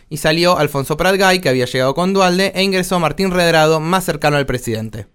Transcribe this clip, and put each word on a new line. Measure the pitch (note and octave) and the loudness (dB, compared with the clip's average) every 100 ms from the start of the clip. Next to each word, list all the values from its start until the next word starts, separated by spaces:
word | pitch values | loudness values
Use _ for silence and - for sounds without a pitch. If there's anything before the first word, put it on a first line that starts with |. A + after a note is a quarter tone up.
| - | -14
y | D#3 | -4
salió | D#3+ E3 F3 F3 | -2 2 2 2
Alfonso | D3 C#3 C3+ D#3 | 0 -2 -4 -2
Pratgay, | F3+ F#3+ F#3+ F#3 | 0 2 2 2
que | D#3 | 0
había | B2+ B2 | 0 0
llegado | C3 C3 | 0 0
con | C#3 F3+ | 0 0
Dualde, | G3 F#3 F3+ G3 F3+ | 2 2 2 0 0
e | |
ingresó | G3 F#3 F3 F3+ | 0 0 -2 0
Martín | D#3 D3 F#3+ | -2 -2 -2
Redrado, | F3+ E3+ E3 D#3 D#3+ | 0 2 4 4 2
más | D#3 F#3 F#3 | 0 -2 -2
cercano | D3 D3+ C#3+ | -2 0 0
al | C#3 | 0
presidente. | B2 - A2 A2 A2 G#2 | -4 -4 -6 -6 -10 -16